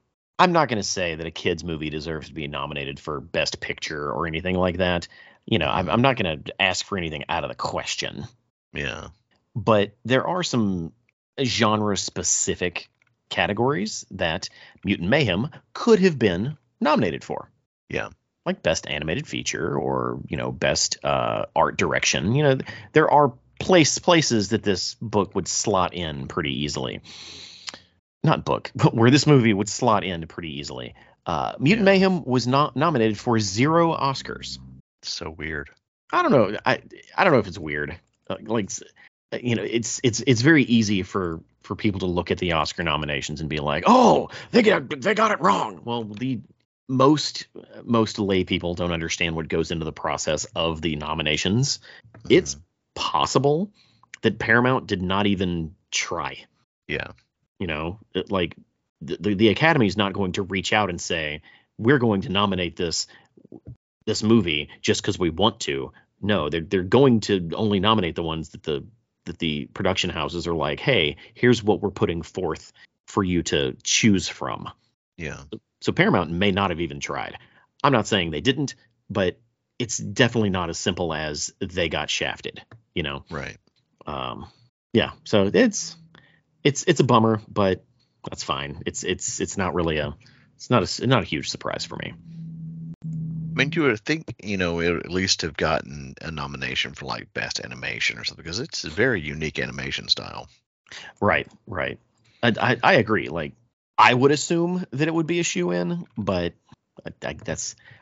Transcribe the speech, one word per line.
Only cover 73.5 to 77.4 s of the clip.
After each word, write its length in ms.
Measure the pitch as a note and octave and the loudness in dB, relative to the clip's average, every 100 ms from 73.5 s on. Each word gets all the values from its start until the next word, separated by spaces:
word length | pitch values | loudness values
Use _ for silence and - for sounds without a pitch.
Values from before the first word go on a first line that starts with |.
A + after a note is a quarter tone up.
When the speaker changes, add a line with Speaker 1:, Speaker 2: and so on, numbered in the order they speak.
| D#2 C2+ - | 0 0 -4
Speaker 1:
choose 440 | - - A2+ F#2+ - | -2 2 4 4 0
from." 420 | - C2 G1+ - - _ _ _ - | -6 -8 -8 -10 -16 _ _ _ -12
Speaker 2:
Yeah. 240 | D2+ B1 C#2+ - _ _ | -10 -10 -14 -16 _ _
Speaker 1:
So 100 | - | -4
Paramount 380 | B2+ G#3 A2+ D#2+ | 2 2 2 0
may 200 | E2+ G2+ | 0 0
not 200 | F#2+ G2 | 2 0
have 100 | E2 | -2
even 180 | E2 C#2+ | -6 -6
tried. 360 | - C2+ G1+ - | -8 -8 -8 -12